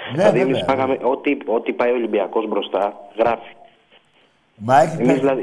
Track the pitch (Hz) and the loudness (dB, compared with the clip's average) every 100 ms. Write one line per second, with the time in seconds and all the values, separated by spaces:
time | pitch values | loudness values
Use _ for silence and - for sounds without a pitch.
0 | - 127 208 123 131 127 - 135 131 135 | -8 2 2 4 0 0 0 0 0 0
1 | 117 135 - 143 - 113 117 110 123 123 | -2 -2 -2 -4 -2 -2 -2 -2 0 0
2 | 110 104 92 113 110 101 98 98 101 - | 0 -2 0 -2 -2 -4 -2 -2 -2 -4
3 | - - 117 113 - - - _ _ _ | -16 -2 0 0 -6 -20 -20 _ _ _
4 | _ _ _ _ _ _ 110 135 165 - | _ _ _ _ _ _ 2 4 4 2
5 | 120 139 135 131 | 2 2 2 0